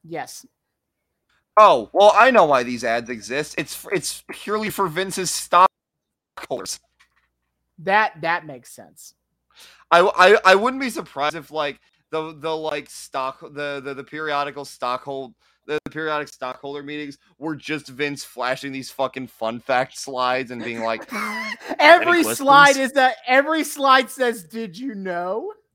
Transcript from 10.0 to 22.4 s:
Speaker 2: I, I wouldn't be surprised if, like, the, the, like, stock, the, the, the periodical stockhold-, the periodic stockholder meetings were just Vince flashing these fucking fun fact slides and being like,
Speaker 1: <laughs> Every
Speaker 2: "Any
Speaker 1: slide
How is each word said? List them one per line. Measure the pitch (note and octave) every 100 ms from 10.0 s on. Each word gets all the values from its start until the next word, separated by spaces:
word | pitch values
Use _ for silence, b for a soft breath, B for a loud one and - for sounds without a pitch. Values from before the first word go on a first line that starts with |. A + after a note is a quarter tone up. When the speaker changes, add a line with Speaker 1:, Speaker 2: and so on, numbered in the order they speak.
Speaker 2:
I, | F#3+ - F#3 G#3
I | F#3+ F#3+
wouldn't | A#3 C4
be | C4
surprised | A3 F3 C#3+ D3 D#3+
if, | C#3
like, | D3+ D3 B2+ _ _ _
the, | D#3+ D#3+ D#3
the, | D#3+ D#3+
like, | D#3 D3 D3
stock, | - - C#3 C3 -
the, | D#3+ C#3+ D3 C#3+
the, | C3
the | C3+
periodical | - D3+ D#3 C#3+ C#3+ C3+
stockhold-, | C3+ - B2 B2+ C#3+ C3+ B2+ _ _ _ -
the | D3+ -
periodic | D3 D#3 D3+ C#3+
stockholder | - B2+ B2+ C#3 C#3+
meetings | C#3+ D3+ D3 C3+ _ _
were | D#3
just | D3 - D3+ -
Vince | B2+ D3 C#3
flashing | - A#2+ B2 B2+ C#3
these | C3+ B2+
fucking | - C3 C3 B2+
fun | _ A2+ A#2
fact | - B2+ C3 -
slides | - B2+ B2+ B2+ B2
and | B2
being | A2+ A#2
like, | A2+ A2+ -
Speaker 1:
<laughs> | G#3 G#3+ G#3+ C6+ B5 - -
Every | D4 E4+ E4+ F4
Speaker 2:
"Any | C4
Speaker 1:
slide | A#3